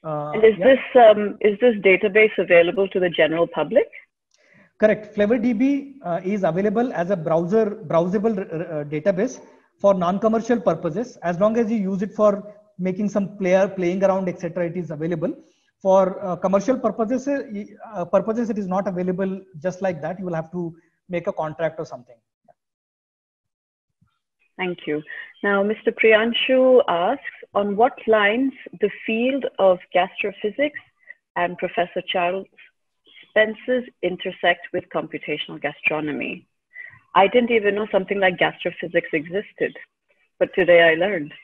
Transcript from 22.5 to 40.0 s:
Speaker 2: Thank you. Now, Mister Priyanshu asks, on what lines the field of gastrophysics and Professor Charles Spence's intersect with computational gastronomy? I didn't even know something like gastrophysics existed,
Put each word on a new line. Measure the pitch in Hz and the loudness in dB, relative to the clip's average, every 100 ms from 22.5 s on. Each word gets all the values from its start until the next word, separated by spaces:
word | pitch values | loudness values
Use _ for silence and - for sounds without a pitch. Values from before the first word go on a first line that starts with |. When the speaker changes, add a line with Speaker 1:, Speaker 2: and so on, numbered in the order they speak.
| _ _ _ _ _ _ _ _ _ _ _ _ _ _ _ _ _ _ _ _ - | _ _ _ _ _ _ _ _ _ _ _ _ _ _ _ _ _ _ _ _ -8
Speaker 2:
Thank | 185 170 - | -8 -6 -6
you. | 151 156 - - _ | -8 -8 -16 -18 _
Now, | 208 202 | 0 0
Mister | 202 214 - | 0 -2 -4
Priyanshu | 220 220 214 226 226 - 262 262 254 - | 2 4 6 4 -2 2 4 6 6 4
asks, | 170 185 277 - - - | 0 0 -2 -8 -18 -6
on | 202 202 202 | -4 -2 2
what | 254 - - | 2 2 0
lines | 214 202 233 269 - - 175 | 4 4 2 -2 -4 -20 -4
the | 202 - - | -4 -4 -4
field | 226 247 269 233 - | -2 0 -2 -4 2
of | 196 180 - | 4 2 0
gastrophysics | 180 185 - 202 190 208 208 294 302 _ _ _ - _ - | 0 0 -4 -8 -4 -8 -2 -4 -4 _ _ _ -20 _ -4
and | 175 180 | -4 -2
Professor | 180 - 180 185 - | -6 -4 -4 -4 -4
Charles | 190 175 190 190 _ _ _ _ _ _ _ _ | -2 -2 -4 -10 _ _ _ _ _ _ _ _
Spence's | 208 214 214 - 254 240 _ | 0 0 -2 -4 -4 -4 _
intersect | 180 180 - 180 180 175 - | -6 -4 -8 -2 0 0 -4
with | 175 - | -8 -6
computational | 165 160 151 - 151 - 160 | -8 -8 -12 -8 -8 -8 -8
gastronomy? | 143 147 - 156 151 135 - - _ _ _ - - - _ | -8 -4 -4 -4 -4 -6 -8 -10 _ _ _ -20 -20 -20 _
I | 180 196 | 4 6
didn't | 247 233 | 4 2
even | 233 208 202 | 2 2 -2
know | 214 | -2
something | 196 190 202 | -2 -2 0
like | 185 180 | 0 2
gastrophysics | 156 - 180 170 165 180 - | -2 -2 -10 -8 -4 -4 -2
existed, | 160 160 185 - - 151 - - _ | -6 -4 -8 -8 -6 -6 -6 -20 _